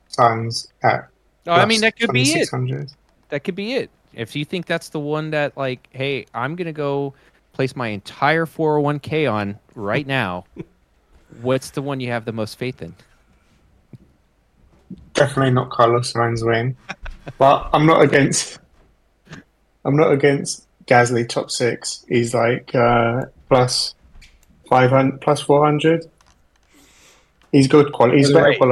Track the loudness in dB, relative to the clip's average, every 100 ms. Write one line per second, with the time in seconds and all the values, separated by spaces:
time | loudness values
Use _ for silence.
0 | _ 2 2 2 -4 -8 -12 _ -2 -2
1 | -4 _ _ _ 0 2 2 2 0 0
2 | -2 0 0 0 -2 -4 -6 -6 -10 -18
3 | _ _ -12 -10 -8 -8 -6 -6 -8 _
4 | _ -14 -10 -8 -8 -8 -6 -6 -6 -10
5 | -6 -6 -4 -4 -4 -4 -8 -8 _ -10
6 | -6 -6 -8 -8 -8 -6 -10 -8 -6 -4
7 | -6 -10 _ _ _ -6 -4 -4 -8 -8
8 | -12 -4 0 0 -2 -4 -2 0 -2 -4
9 | -4 -4 -2 -2 -4 -8 _ -10 -6 -4
10 | -4 -4 -4 -6 -12 -18 -18 _ _ _
11 | _ _ _ -10 -4 -4 -4 -10 -8 -8
12 | -6 -6 -6 -8 -8 -8 -10 -10 -16 -20
13 | _ _ _ _ _ _ _ _ _ -20
14 | _ _ _ _ _ _ _ _ -20 -20
15 | -8 -2 -2 0 0 0 0 2 2 2
16 | -2 -4 -2 -2 0 0 -2 -6 -12 -14
17 | -14 -16 -10 2 4 4 2 2 4 6
18 | 4 4 2 0 -6 -12 _ _ _ _
19 | _ _ _ -20 -20 _ _ _ -2 2
20 | 2 4 2 2 -4 -12 _ _ 2 4
21 | 4 0 -2 -6 -6 -4 -4 -4 -8 -12
22 | -4 -2 0 0 0 -2 -2 0 2 4
23 | 2 -2 -6 -10 0 2 2 -2 -6 -10
24 | _ -20 -20 _ _ _ 0 2 4 4
25 | 2 -2 -2 -2 2 2 2 2 2 0
26 | -2 _ _ _ _ _ _ _ _ _
27 | _ _ _ _ _ 4 6 6 4 4
28 | 4 4 4 6 4 4 2